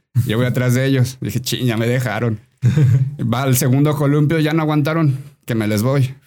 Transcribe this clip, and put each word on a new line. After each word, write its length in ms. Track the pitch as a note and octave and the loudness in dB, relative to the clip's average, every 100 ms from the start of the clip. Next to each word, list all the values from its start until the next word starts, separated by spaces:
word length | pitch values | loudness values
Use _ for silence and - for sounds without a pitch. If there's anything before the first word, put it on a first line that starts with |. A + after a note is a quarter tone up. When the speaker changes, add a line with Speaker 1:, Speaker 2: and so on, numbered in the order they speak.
| _ - - | _ -2 0
Speaker 1:
Yo 100 | G#2+ | 0
voy 100 | B2+ | 0
atrás 280 | A#2+ B2 | 0 0
de 100 | B2 C3+ | 0 2
ellos. 320 | C3+ B2 - | 2 0 -4
Dije, 200 | - A2+ | -6 -6
"Chin, 260 | B2 A#2 B2 | -4 -4 -2
ya 100 | A2 | 0
me 100 | A#2 | 0
dejaron". 540 | B2 B2 G#2 A#2+ G#2+ - _ | 0 -2 -2 -2 -4 -10 _
Speaker 2:
<laughs> 720 | B2+ - C#3 B2 B2+ - A#2+ | 0 2 2 2 0 -4 -4
Speaker 1:
Va 100 | A#2+ | -2
al 140 | C3+ B2+ | 0 0
segundo 380 | C3+ C3 D3 | 2 2 2
columpio, 440 | D3 C#3+ D3 D3+ E3 | 2 0 2 2 2
ya 120 | D3+ | 0
no 100 | D#3+ | 0
aguantaron, 540 | D#3 D3+ D3+ D#3+ D#3 C3 - - - | 0 0 0 0 0 -2 -6 -14 -6
que 80 | |
me 140 | A#2+ G#2 | -4 0
les 140 | G#2+ | 0
voy. 320 | A#2 C#3+ B2+ - | 0 0 -2 -4